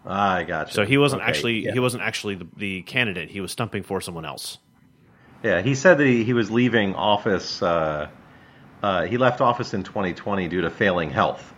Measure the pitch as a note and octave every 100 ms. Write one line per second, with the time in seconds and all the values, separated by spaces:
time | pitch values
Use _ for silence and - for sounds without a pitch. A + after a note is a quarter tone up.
0 | - G2 G2+ F#2 E2 E2 D2+ - G2+ C#3
1 | C#3+ B2+ A2 - A#2+ A2+ - A2 B2 A#2+
2 | A2+ - G#2+ G2 E2+ - G2+ F#2+ F2 B2+
3 | A#2+ F2 D#2+ G2+ F2+ - A2+ G#2 F2+ F#2+
4 | F#2 E2 D#2 C2+ - - _ _ _ _
5 | _ _ - - A2+ F2 G#2 C3+ F#3+ E3
6 | C#3+ A#2+ A2 A#2+ G2+ A#2 B2 A2+ G2+ F#2
7 | G2 G#2 A2+ F2+ - - F#2 E2+ D#2 D2+
8 | D2+ - - - - - - - G#2 F#2
9 | E2+ A#2+ B2+ A#2+ B2+ A#2+ A#2 G#2+ F2+ G#2+
10 | F#2+ E2+ - G2 F2 F#2 E2 - G#2 F2
11 | D#2 F#2+ E2 - -